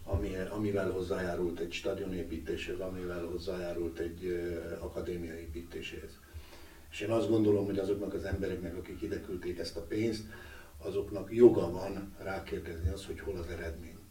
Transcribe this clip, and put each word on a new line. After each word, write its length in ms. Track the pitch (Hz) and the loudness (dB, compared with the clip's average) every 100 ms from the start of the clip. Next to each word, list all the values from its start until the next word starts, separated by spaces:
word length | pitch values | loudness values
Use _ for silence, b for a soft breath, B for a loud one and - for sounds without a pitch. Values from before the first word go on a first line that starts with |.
ami-, 320 | - - 101 92 92 | 0 0 0 -2 -4
amivel 420 | 101 104 98 92 | 0 2 2 2
hozzájárult 680 | 90 87 92 90 87 87 82 | 0 0 0 0 0 0 0
egy 120 | 85 | -4
stadion 400 | - - 95 92 | -4 -2 -2 -2
építéshez, 640 | 92 80 82 - - - 90 | -4 -4 -6 -4 -4 -2 -4
amivel 460 | 92 92 90 87 85 | -4 -4 -4 -4 -4
hozzájárult 680 | 90 87 90 87 85 85 - | -4 -4 -4 -2 -2 -2 -2
egy, 260 | 85 85 90 | -4 -4 -2
ö, 340 | 87 87 85 82 - | -2 -2 -4 -4 -6
akadémia 600 | 90 - 90 87 85 82 | -6 -4 -4 -4 -4 -8
építéséhez. 800 | 82 85 85 - - - - - B B B B B B B | -8 -8 -8 -8 -8 -10 -12 -16 B B B B B B B
És 80 | - | -6
én 100 | 104 | 0
azt 200 | 113 104 | 2 4
gondolom, 360 | 113 104 101 98 | 6 8 8 6
hogy 120 | 95 | 0
azoknak 360 | 95 - 98 | 2 2 0
az 100 | 95 | -2
embereknek, 520 | 98 87 90 90 87 85 | -2 0 0 -2 -4 -6
akik 240 | 85 90 | -8 -6
ide 200 | 85 92 | -4 -4
küldték 360 | - 90 90 90 | -6 -6 -4 -4
ezt 180 | - - | -4 -6
a 40 | |
pénzt, 420 | - 107 113 110 - B B B B B | -2 2 2 0 -6 B B B B B
azoknak 500 | 104 95 - 101 95 113 | -2 -2 -2 -4 -2 12
joga 360 | 120 101 90 | 12 12 2
van 420 | 90 95 95 98 - | 0 -4 -6 -8 -8
rákérdezni 680 | - 95 - - - 85 82 | -4 -4 -4 -6 -6 -2 0
az, 160 | - - | 0 -6
hogy 140 | - | -8
hol 160 | - 92 | -4 -4
az 100 | 82 | -4
eredmény. 480 | - 85 - - - - | -4 -6 -6 -10 -14 -16